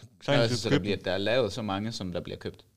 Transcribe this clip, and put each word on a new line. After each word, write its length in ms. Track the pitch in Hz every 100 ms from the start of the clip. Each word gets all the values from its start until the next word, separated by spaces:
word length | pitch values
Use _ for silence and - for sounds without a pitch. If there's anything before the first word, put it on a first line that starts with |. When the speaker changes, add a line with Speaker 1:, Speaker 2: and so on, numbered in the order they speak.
Speaker 1:
Nå, 60 | - _
Speaker 2:
sagtens 200 | - 143
Speaker 1:
altså, 140 | 113 123
Speaker 2:
kan 20 |
Speaker 1:
så 120 | -
der 60 | 147
Speaker 2:
købe 60 |
Speaker 1:
bliver, 140 | 101 95
Speaker 2:
den. 100 | 98
Speaker 1:
der 60 |
er 60 | 92
lavet 360 | 101 123 110
så 80 | 110
mange, 300 | 107 95 107
som 200 | 113 95
der 100 | 87
bliver 160 | 78 95
købt? 280 | - - _